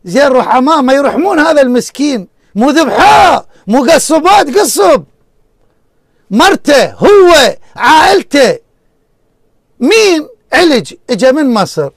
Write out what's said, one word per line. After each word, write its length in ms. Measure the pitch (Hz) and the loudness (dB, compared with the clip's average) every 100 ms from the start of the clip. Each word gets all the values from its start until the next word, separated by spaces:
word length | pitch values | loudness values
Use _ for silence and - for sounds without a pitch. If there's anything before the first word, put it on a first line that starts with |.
زين، 240 | 185 202 285 | -4 -2 0
رحماء 540 | 254 - 247 262 320 | 0 0 -2 0 -2
ما 100 | 262 | 0
يرحمون 460 | 277 277 220 370 349 | 0 -2 -2 -4 -2
هذا 240 | 311 294 | 0 0
المسكين، 640 | 262 247 - - 294 247 180 _ _ | 0 -2 -6 -6 -6 -6 -10 _ _
مو 160 | 196 262 | -2 0
ذبحاه، 760 | 294 277 208 381 427 349 277 - _ - | 0 -2 0 2 4 2 0 -6 _ -4
مو 160 | 240 | -2
قصبات، 760 | 254 311 - 320 339 403 294 370 | 2 0 0 -2 2 0 0 -2
قصب 460 | 349 320 392 262 139 _ _ _ _ _ _ _ _ _ _ _ _ | -2 -2 0 -2 -4 _ _ _ _ _ _ _ _ _ _ _ _
مرته، 640 | 202 359 - - 285 190 | -2 0 0 0 0 0
هو، 420 | - 254 403 359 320 233 - _ - | 0 2 4 4 4 2 -4 _ -4
عائلته. 840 | 247 311 381 392 - 285 240 - _ _ _ _ _ _ _ _ _ _ _ _ | 0 2 2 0 -2 0 0 -2 _ _ _ _ _ _ _ _ _ _ _ _
مين؟ 480 | 247 440 415 330 294 _ _ | -2 0 0 -2 -6 _ _
علج 420 | 262 349 254 147 - - | -2 0 0 -4 -18 -10
اجا 220 | 233 262 | -2 0
من 220 | 285 277 | 0 -2
مصر 360 | 220 175 - 139 | -2 -4 -6 -8